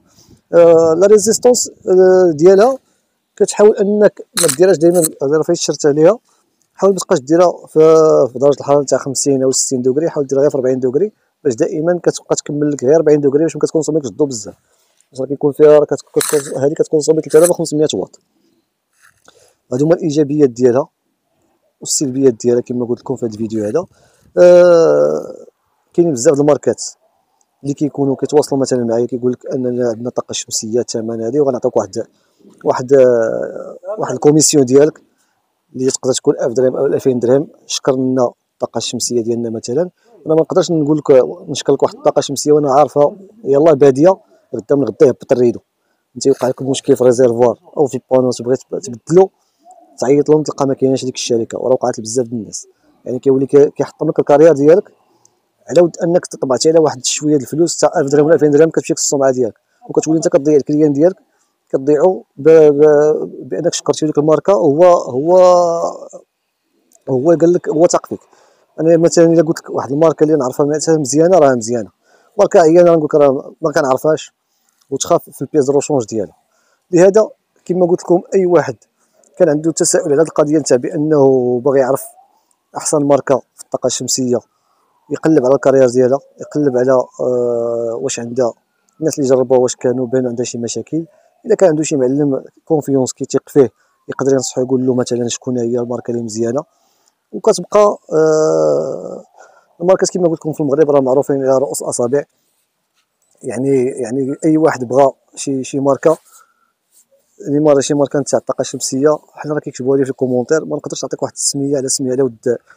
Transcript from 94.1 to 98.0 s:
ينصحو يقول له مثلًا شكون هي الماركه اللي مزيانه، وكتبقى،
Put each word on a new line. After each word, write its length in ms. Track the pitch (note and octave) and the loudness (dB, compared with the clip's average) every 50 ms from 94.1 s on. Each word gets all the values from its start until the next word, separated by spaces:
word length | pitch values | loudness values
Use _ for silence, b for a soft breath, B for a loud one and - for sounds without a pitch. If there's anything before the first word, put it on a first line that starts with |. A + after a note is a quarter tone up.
| - - C3+ C3+ | -8 -4 -2 0
ينصحو 300 | C3+ C3 B2 - - C3+ | 0 0 -2 -4 -6 -6
يقول 240 | B2+ B2 C3+ B2+ B2+ | -4 -2 -2 -2 0
له 80 | C3 B2 | 0 -2
مثلًا 340 | B2 A#2+ - B2 A#2+ A#2+ A#2 | -2 -2 -2 -4 -4 -4 -6
شكون 300 | - - - C3 B2+ B2 | -8 -8 -8 -6 -4 -4
هي 200 | A#2 A#2 A#2+ A#2+ | -4 -4 -4 -4
الماركه 320 | A#2+ A#2 B2 A2+ - - | -4 -6 -8 -8 -8 -8
اللي 120 | A#2 A#2+ | -8 -6
مزيانه، 400 | A#2 A2+ G#2 A2 A#2 A2+ A#2+ C#3+ D#3+ _ _ _ _ _ _ _ _ _ _ _ _ _ | -8 -8 -6 -4 -4 -4 -4 -6 -8 _ _ _ _ _ _ _ _ _ _ _ _ _
وكتبقى، 640 | - G#3 - A3 G3 - F3 - - G#3 G#3 G#3 - - | -16 -4 0 0 0 0 -2 0 2 2 2 2 0 -4